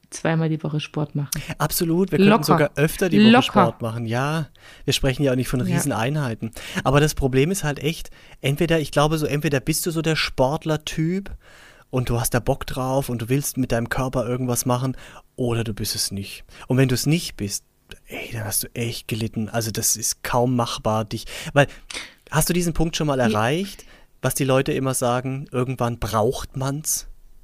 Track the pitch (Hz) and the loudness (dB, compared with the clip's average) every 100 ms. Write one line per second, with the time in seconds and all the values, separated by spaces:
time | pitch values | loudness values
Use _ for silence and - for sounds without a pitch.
0 | _ - 160 160 160 156 156 151 - - | _ -6 -2 0 0 -2 -2 -4 -4 -6
1 | 147 147 143 151 - 151 147 - 165 165 | -4 -4 -6 -8 -10 -4 -2 0 0 2
2 | 190 - 202 226 147 170 147 - 160 - | 2 6 6 6 4 4 4 2 0 2
3 | 190 202 220 240 247 208 175 - 117 113 | 2 8 8 8 6 4 4 2 -6 -4
4 | 113 117 143 160 147 - - - - - | -2 -2 0 -2 -6 -12 -20 -8 -4 0
5 | 139 127 139 127 120 127 120 123 143 107 | 0 2 2 2 0 0 2 0 0 0
6 | 120 151 131 110 113 - - 285 - 143 | 0 0 -2 -4 -8 -10 -8 -4 2 4
7 | 151 - 139 131 151 196 151 143 147 160 | 4 2 2 2 2 0 -4 -2 -4 -6
8 | - - - - 139 143 170 165 143 147 | -12 -16 -20 -6 -4 0 2 2 2 2
9 | 151 160 151 143 160 139 - 160 180 160 | 2 2 0 0 0 0 0 -2 -2 -2
10 | 156 156 - - 131 160 160 156 - - | 0 0 -2 0 0 0 -2 -2 -2 -2
11 | 160 190 196 - - - - - _ 127 | 0 -2 -6 -14 -18 -20 -20 -20 _ -4
12 | 117 120 120 123 113 135 - 139 131 135 | 0 -2 0 0 0 -2 -4 -4 -2 -2
13 | 131 120 117 135 139 - 123 117 117 - | -2 -4 0 0 0 -4 0 0 -2 -2
14 | 131 131 117 123 127 120 131 123 131 127 | -2 -2 -2 -2 -2 -2 0 0 0 -6
15 | - - _ - 123 113 113 98 104 107 | -12 -20 _ -4 -2 0 -2 -4 -4 -4
16 | - 98 95 - - - - 127 131 123 | -4 -6 -10 -14 -18 -20 0 4 4 2
17 | 139 165 - - 101 - - _ _ - | 2 0 -2 -8 -6 -6 -10 _ _ -20
18 | - - - 117 107 - - - 117 113 | -14 -14 -10 -8 -4 -4 -6 -6 -6 -6
19 | - 110 113 - 107 117 110 104 - 107 | -6 -4 -2 -2 -4 -2 -2 -2 -2 0
20 | 110 - - 127 123 123 117 - 110 110 | -2 -4 0 2 2 2 0 -2 0 0
21 | 110 113 - - 160 139 139 - - - | -2 -6 -8 -10 -2 2 2 -2 -14 -14
22 | - - - 151 151 175 170 156 160 - | -14 -20 -4 0 2 0 0 0 0 0
23 | 151 135 117 107 113 160 196 - - - | 0 2 2 2 2 0 -4 -12 -20 -20
24 | - _ 127 - 135 131 131 135 131 127 | -20 _ -4 0 2 2 2 0 -2 0
25 | 123 123 131 135 151 127 123 127 120 117 | 0 0 -2 -6 -4 -2 -2 0 -2 -2
26 | - 113 107 - - 135 131 143 151 - | -2 2 2 0 -6 -4 -4 -4 -4 -6
27 | - - - - | -6 -18 -20 -20